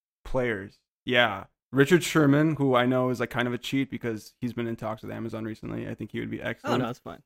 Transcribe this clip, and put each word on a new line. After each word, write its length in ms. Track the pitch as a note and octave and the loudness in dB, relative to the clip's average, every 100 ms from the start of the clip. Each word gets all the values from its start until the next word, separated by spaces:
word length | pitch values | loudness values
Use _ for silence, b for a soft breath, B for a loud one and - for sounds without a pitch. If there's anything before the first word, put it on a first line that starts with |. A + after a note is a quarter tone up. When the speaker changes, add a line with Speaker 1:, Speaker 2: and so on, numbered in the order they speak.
| _ _ - | _ _ -4
Speaker 1:
players. 520 | C3 B2 G2+ G2+ - _ _ - | -2 0 -2 -8 -16 _ _ 0
Yeah. 400 | B2 A#2 F#2+ - _ _ | 2 2 0 -12 _ _
Richard 320 | C3 C#3 F3 | 2 6 6
Sherman, 520 | - D#3+ C#3+ C#3+ D#3+ C#3+ | 4 4 6 6 4 2
who 200 | C#3 B2 | 2 4
I 100 | B2 | 4
know 240 | B2+ B2+ | 2 0
is, 100 | A#2+ | 0
like, 100 | A#2+ | -2
kind 180 | A#2+ A#2+ | -2 -2
of 60 | |
a 40 | A#2+ | -4
cheat 320 | - C#3 C3 | -2 -2 -2
because 420 | A#2+ A#2+ G#2+ - _ | -4 -6 -6 -10 _
he's 120 | B2 | -6
been 140 | A#2 A#2 | -4 -6
in 80 | A2+ | -6
talks 260 | A2 A2 | -6 -8
with 80 | G#2 | -10
Amazon 340 | A2 A2+ A2 A2 | -10 -8 -8 -8
recently. 420 | A2 A2+ A2+ A2 | -10 -10 -8 -8
I 60 | A2+ | -10
think 160 | A2 | -8
he 80 | A#2 | -8
would 120 | A2+ | -8
be 100 | A2 | -6
Speaker 2:
Oh, 40 | A#2 | -8
Speaker 1:
excellent. 320 | - C#4+ - | -8 -4 -2
Speaker 2:
no, 60 | A#2+ | -2
that's 120 | - | -6
fine. 200 | - - | -14 -14